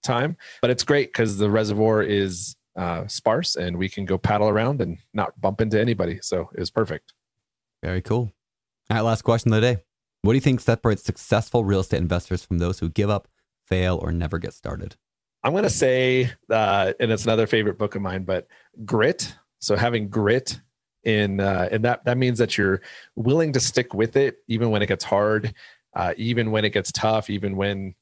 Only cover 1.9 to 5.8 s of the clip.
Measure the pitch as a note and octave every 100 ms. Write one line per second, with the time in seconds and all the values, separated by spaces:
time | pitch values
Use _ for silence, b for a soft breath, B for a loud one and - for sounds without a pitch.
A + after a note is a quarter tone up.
1.9 | A2 G#2+ G2+ G2 F2 - - _ - F2+
2.9 | E2+ G2 - - A#2 F3 - F2+ F2 F#2+
3.9 | - F#2+ F#2+ - G#2 G#2+ G#2 A#2 C#3+ F2+
4.9 | E2+ _ G#2 G2+ - G2 G#2 A2 G#2+